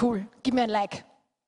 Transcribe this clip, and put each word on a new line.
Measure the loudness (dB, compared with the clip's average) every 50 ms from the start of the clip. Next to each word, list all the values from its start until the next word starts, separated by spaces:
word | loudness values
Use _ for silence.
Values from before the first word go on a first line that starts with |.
cool, | 2 0 0 -2 -6 -8 -10 -6 -2
gib | 0 2
mir | 2 2
ein | 2
Like. | 2 0 -2 -2 -6 -12 -14 -18 _ _ _ _ _ _ _